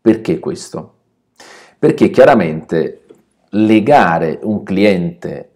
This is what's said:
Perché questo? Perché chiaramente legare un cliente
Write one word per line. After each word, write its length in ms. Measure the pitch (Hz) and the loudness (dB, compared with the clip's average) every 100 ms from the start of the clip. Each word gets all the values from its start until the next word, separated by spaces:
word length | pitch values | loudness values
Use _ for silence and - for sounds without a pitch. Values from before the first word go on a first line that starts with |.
Perché 400 | 117 110 - 170 | 2 0 -2 -6
questo? 540 | - - - - - _ _ _ _ _ - - _ _ | -6 -12 -12 -16 -16 _ _ _ _ _ -20 -20 _ _
Perché 320 | 151 - - | -2 2 0
chiaramente 920 | - 135 127 82 78 - 82 73 - _ - _ _ _ | 4 4 4 0 -6 -6 -4 -4 -8 _ -20 _ _ _
legare 880 | 101 110 107 107 143 92 82 80 73 | -2 2 2 4 4 4 0 -4 -6
un 220 | 107 104 | -6 -6
cliente 840 | - 95 104 92 85 85 85 71 - | -4 0 2 0 -4 -8 -12 -12 -16